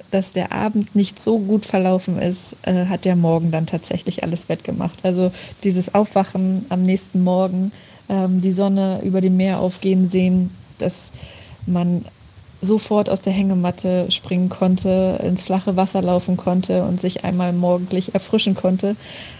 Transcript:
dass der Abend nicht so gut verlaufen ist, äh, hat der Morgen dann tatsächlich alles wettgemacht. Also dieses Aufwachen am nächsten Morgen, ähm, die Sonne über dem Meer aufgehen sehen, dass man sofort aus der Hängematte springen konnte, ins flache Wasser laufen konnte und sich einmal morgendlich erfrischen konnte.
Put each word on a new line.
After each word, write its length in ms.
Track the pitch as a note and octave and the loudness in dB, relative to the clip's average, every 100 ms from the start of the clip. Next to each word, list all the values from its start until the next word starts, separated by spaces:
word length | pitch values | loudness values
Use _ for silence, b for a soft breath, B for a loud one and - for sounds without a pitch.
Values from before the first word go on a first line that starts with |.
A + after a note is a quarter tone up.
| - | -4
dass 220 | G3 F#3+ | -2 -2
der 180 | F#3 F#3 | -2 -4
Abend 460 | - G#3+ G#3+ G3+ G3+ | -2 -2 0 0 0
nicht 240 | F#3+ - | 0 0
so 180 | - A3+ | 0 0
gut 260 | G3 G#3+ | 2 0
verlaufen 540 | G#3+ G3 F#3 F#3 F#3 F3 | 0 0 2 2 0 -2
ist, 380 | F3+ F#3 - - | -2 -2 -6 -6
äh, 240 | - F3+ F3+ | 0 0 0
hat 180 | F3+ | 0
der 100 | F#3+ | 2
Morgen 380 | F3+ E3+ E3 E3 | 2 4 2 2
dann 140 | D#3+ E3 | 0 -2
tatsächlich 580 | E3 - F3+ - - | -4 -4 -6 -4 -4
alles 240 | - E3+ - | -2 -2 -2
wettgemacht. 500 | E3 - - F3 - | -4 -6 -4 -4 -2
Also 260 | F#3 F3+ F#3 F#3 B B | -2 0 0 -2 B B
dieses 320 | G3+ F#3 F3+ | -2 0 0
Aufwachen 720 | G3+ G#3 G3 F#3+ F#3+ F#3+ F#3+ - | 0 2 0 0 0 0 -2 -2
am 120 | F#3 | 0
nächsten 400 | F#3 F#3 - F#3 | 2 0 0 0
Morgen, 480 | F3+ F3+ F#3+ F#3 F#3+ B B B B | 2 2 2 0 -2 B B B B
ähm, 320 | G3 F#3 F#3 | -2 2 2
die 100 | F#3 | 2
Sonne 500 | F#3+ G3 G3 F#3+ F#3 | 2 2 2 0 -2
über 160 | - F#3 | -2 2
dem 160 | F#3 F#3 | 2 4
Meer 240 | F#3+ F#3 | 2 0
aufgehen 480 | F#3 - F#3+ F#3 F#3 | -2 -2 0 2 4
sehen, 420 | F#3 F#3 F#3 F3+ - - - | 2 2 2 0 -6 -18 -6
dass 340 | - F3+ - B B B B B - | -4 -4 -6 B B B B B -4
man 380 | F3+ F3 F3 - - - - - - | 0 0 -2 -4 -16 -20 -20 -20 -4
sofort 480 | F#3 G#3+ - G#3 G#3 | 0 0 2 0 0
aus 120 | - | 0
der 100 | - | 0
Hängematte 800 | F#3+ G3 F#3 F3 F3+ F#3 F#3 F3+ | 0 0 0 0 -2 -2 0 0
springen 380 | G3 - F3+ F#3 | -2 -2 0 0
konnte, 720 | - F#3 F#3 F#3+ F#3 F#3 - | 2 2 2 2 2 2 0
ins 200 | - F#3 | 0 -2
flache 340 | - F#3+ F#3+ F#3 | 0 -2 0 0
Wasser 240 | G3 G3 | 0 0
laufen 360 | F3+ F3+ F3+ F3+ | 2 2 2 -2
konnte 480 | - F3+ F#3 F3+ | 0 0 2 0
und 160 | F3+ F3+ | 0 0
sich 240 | F#3 F#3 | -2 -4
einmal 280 | F3+ F3+ F3+ | -2 -2 0
morgendlich 640 | F3 F3+ F3+ F3+ F#3 F#3 | 0 2 0 0 -4 -2
erfrischen 400 | G3 - A3 G#3+ | -4 0 0 2
konnte. 420 | F#3+ F#3 F#3 G3 G#3+ B B B | 0 0 0 0 -4 B B B